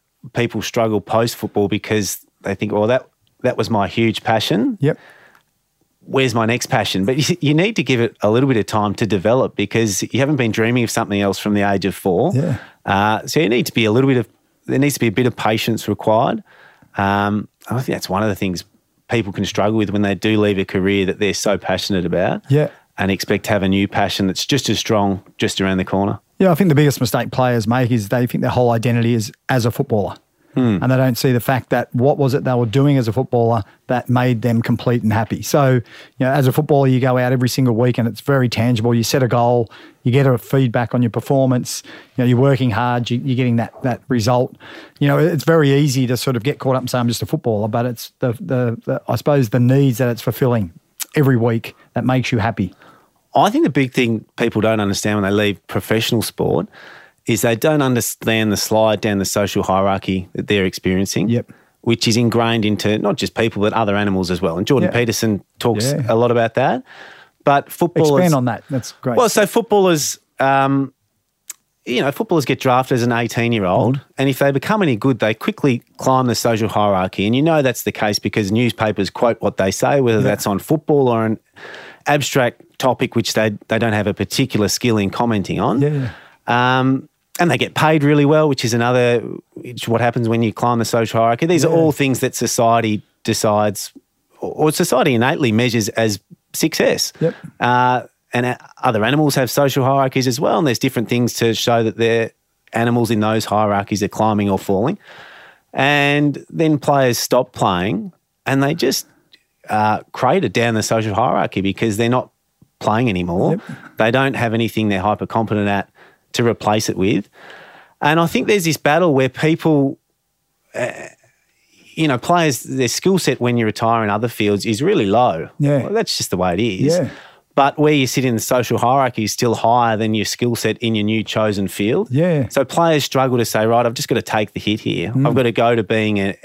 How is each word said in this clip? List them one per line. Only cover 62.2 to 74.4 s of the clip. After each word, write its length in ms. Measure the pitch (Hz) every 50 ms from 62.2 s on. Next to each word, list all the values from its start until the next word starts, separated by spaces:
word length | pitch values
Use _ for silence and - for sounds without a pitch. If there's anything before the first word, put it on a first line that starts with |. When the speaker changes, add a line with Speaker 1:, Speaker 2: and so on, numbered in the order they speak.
| 120 117 104 113 117 113 117 117 104
Speaker 1:
into 340 | 107 107 98 - 104 104 107
not 160 | - 104 98
just 180 | - - 95 -
people, 280 | - 113 113 - 101 101
but 100 | 107 -
other 200 | 113 113 104 101
animals 340 | 104 104 101 95 92 92 85
as 140 | 92 85 92
well. 160 | 90 80 87
And 80 | 101
Jordan 240 | - 143 127 175 185 -
Speaker 2:
Yeah. 60 | 120
Speaker 1:
Peterson 420 | 120 117 110 - - 113 104 92 - _ _ -
talks 320 | - 120 113 107 110 131 143
Speaker 2:
Yeah. 100 | - 139 113
Speaker 1:
a 80 | 113
lot 160 | 113 120 120 117
about 220 | 120 113 113 -
that. 280 | - 127 147 208 262 254 - - - - - - - - _ _ _ -
But 260 | 147 139 143 139 -
footballers 400 | - - 180 170 - 160 160 151 143 139 180
Speaker 2:
Expand 100 | 175 156
on 100 | 135 123
that. 180 | 123 113 - - -
That's 220 | - 131 - - - _
great. 160 | - 131 120
Speaker 1:
Well, 120 | 113 247 220
so 180 | - 226 208
footballers, 720 | - - 233 226 - 208 208 190 185 175 156 139 - - - _ _ _ -
um, 520 | 131 135 135 135 135 135 139 139 135 131 - _ _ _ _ _ _ _ _ _ _ - - _ _ _ _ _ _
you 140 | - 123 220
know, 100 | 156 135
footballers 340 | 143 - 226 - 180 160 131
get 140 | - 135 -
drafted 380 | - 135 123 127 127 - 139
as 60 | 123 117
an 80 | 120 120
eighteen-year-old, 840 | 117 120 117 - 123 117 117 117 110 98 90 92 110 - 113 135 143
Speaker 2:
Mm. 60 | - _ _ -
Speaker 1:
and 100 | 135 139
if 120 | 135 -